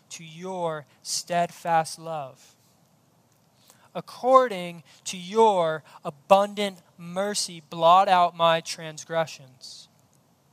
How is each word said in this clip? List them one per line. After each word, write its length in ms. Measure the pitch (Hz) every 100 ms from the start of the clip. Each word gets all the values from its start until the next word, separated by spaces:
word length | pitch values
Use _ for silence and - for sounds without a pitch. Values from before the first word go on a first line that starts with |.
| -
to 140 | -
your 640 | 160 160 185 185 170 156 139 _
steadfast 960 | - - - 175 170 - 175 165 156 -
love." 560 | 165 156 131 - _ _ _ _ _ _ _ _ _ _ _ _ _ _ _
"According 920 | 180 - - 247 262 254 185 175 170 - _
to 140 | - 185
your 680 | 175 220 226 190 160 156 - -
abundant 760 | 175 147 - 196 208 202 202 185 _ -
mercy, 640 | 170 180 202 202 - 170
blot 480 | 151 175 165 185 202
out 260 | 180 175
my 280 | 170 165 165
transgressions." 1300 | - - 160 151 - 165 156 - 131 131 - - - _ _ _ _ _ _